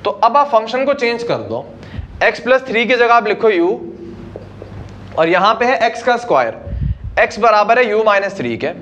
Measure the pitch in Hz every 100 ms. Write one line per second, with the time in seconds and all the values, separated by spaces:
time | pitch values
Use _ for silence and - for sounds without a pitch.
0 | 220 - 226 254 285 220 220 254 269 269
1 | 240 233 - 135 101 113 - - - -
2 | - - 208 214 226 262 262 214 226 247
3 | 233 233 214 196 226 190 170 233 - -
4 | - - - - - - - - - -
5 | - - 165 180 190 226 240 269 226 -
6 | - 240 - 147 117 - - - - -
7 | - - 226 202 226 208 208 240 247 214
8 | 220 202 196 190 123 113 135 175